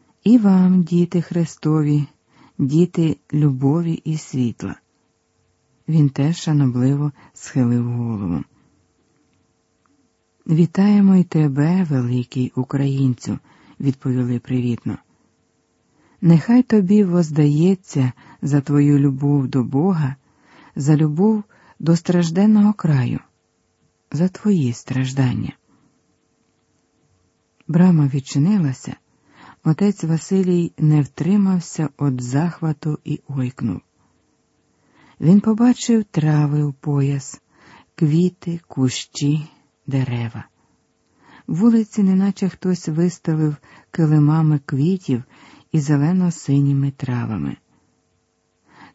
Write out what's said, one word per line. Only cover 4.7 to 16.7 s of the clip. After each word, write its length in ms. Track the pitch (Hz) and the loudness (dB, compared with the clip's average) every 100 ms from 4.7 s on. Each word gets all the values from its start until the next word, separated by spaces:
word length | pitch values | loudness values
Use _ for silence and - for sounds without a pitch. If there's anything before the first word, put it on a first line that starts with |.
| - _ _ _ _ _ _ _ _ _ _ - | -12 _ _ _ _ _ _ _ _ _ _ -2
Він 200 | 160 143 | 0 0
теж 280 | 135 143 170 | 0 -2 -2
шанобливо 760 | 170 147 131 123 131 143 147 - - | -2 0 0 0 0 0 -4 -8 -20
схилив 600 | - - 135 120 120 120 | -20 -8 -2 0 0 -2
голову. 520 | 120 117 107 92 80 - _ _ _ _ _ _ _ _ _ _ _ _ _ _ _ _ _ _ _ - | -6 -6 -6 -4 -6 -8 _ _ _ _ _ _ _ _ _ _ _ _ _ _ _ _ _ _ _ -2
«Вітаємо 720 | 160 165 190 208 202 196 185 | 0 2 2 2 4 6 4
й 80 | |
тебе, 640 | 175 160 151 135 156 185 165 | 2 0 0 0 0 0 0
великий 600 | 131 120 123 120 131 127 127 | -2 -2 -4 -4 -6 -4 -4
українцю», 840 | 127 139 139 135 135 117 - - _ _ _ - | -4 -2 -2 0 -2 -2 -6 -8 _ _ _ -6
відповіли 580 | 139 131 131 127 123 120 | -4 -4 -4 -4 -2 -4
привітно. 600 | - 127 120 113 113 95 _ _ _ _ _ _ _ _ _ _ _ - | -4 -4 -4 -4 -8 -10 _ _ _ _ _ _ _ _ _ _ _ -2
Нехай 420 | 170 165 - 247 | 4 4 4 2
тобі 420 | - | 4